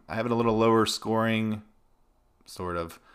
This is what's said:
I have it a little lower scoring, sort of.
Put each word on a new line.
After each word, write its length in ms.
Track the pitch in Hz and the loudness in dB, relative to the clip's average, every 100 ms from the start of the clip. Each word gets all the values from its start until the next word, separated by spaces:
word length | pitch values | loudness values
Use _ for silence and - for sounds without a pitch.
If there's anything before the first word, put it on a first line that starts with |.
| - | -10
I 80 | 104 | -6
have 100 | 120 | -2
it 60 | |
a 20 | 117 | 0
little 220 | 117 110 | 2 4
lower 280 | 113 113 107 | 4 4 2
scoring, 800 | - - 110 113 110 110 107 - _ _ _ _ _ _ _ - | -2 -2 0 0 0 -2 -4 -10 _ _ _ _ _ _ _ -20
sort 300 | - 92 87 | -10 -6 -4
of. 240 | 85 - _ | -6 -10 _